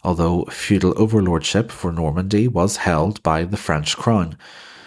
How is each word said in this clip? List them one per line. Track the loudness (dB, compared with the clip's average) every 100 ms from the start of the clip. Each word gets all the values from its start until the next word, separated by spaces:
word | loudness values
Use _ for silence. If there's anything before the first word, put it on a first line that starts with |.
although | -4 0 2 0 -2
feudal | -6 0 2 2 2
overlordship | 2 4 2 0 0 -2 -2
for | -4 -6
Normandy | -2 -2 -2 0 2 2
was | 2 0 0
held | -2 0 0 -2
by | -2 0
the | -2 -6
French | -2 -2 -2 -4
crown. | 0 0 0 -6 -18 -20 -20 -20